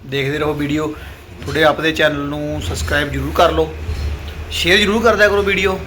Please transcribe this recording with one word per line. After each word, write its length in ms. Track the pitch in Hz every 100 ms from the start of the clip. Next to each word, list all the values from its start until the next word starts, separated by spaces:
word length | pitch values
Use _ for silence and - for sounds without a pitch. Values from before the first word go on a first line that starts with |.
ਦੇਖਦੇ 340 | 120 139 135 151
ਰਹੋ 140 | 151
ਵੀਡੀਓ। 320 | 143 143 151 156 - - - - -
ਤੁਹਾਡੇ 220 | - 147
ਆਪਦੇ 280 | 156 143 160
ਚੈਨਲ 340 | 156 151 147 143
ਨੂੰ 340 | 151 151 151
ਸਬਸਕ੍ਰਾਈਬ 460 | - 139 - 147 147
ਜ਼ਰੂਰ 240 | 135 139
ਕਰ 180 | 170 175
ਲਓ, 220 | 160 156 - - - - - - - -
ਸ਼ੇਅਰ 260 | - 170 196
ਜ਼ਰੂਰ 240 | 202 220
ਕਰ 120 | 226 208
ਦਿਆ 120 | 208
ਕਰੋ 140 | 202
ਵੀਡੀਓ। 360 | 196 196 190 190